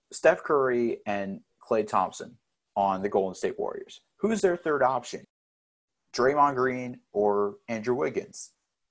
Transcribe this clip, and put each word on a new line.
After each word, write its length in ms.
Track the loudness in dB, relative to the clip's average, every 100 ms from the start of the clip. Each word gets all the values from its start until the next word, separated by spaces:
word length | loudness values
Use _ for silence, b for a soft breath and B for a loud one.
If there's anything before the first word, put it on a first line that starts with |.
| _
Steph 320 | 2 4 4
Curry 560 | 0 2 2 2 0 -2 -4
and 360 | -4 -4 -8 -14 _
Klay 260 | -2 -2 0
Thompson 500 | 0 0 -4 -16 -16 _ _ _ -2
on 260 | 0 0
the 80 | 0
Golden 260 | 0 0 -2
State 240 | -6 -4
Warriors. 420 | -6 -8 -14 -20 _ _
Who's 240 | -2 2
their 160 | 2 2
third 260 | 0 2
option? 420 | 4 2 -4 -12 -14 _ _ _ _ _ _ _ _
Draymond 420 | 2 2 4 2 2
Green 440 | 0 -2 -8 -12 _
or 460 | 0 2 2 0 -4 -8
Andrew 280 | -4 -2 -2
Wiggins? 560 | -2 -4 -8 -14 -18 _ _ _ _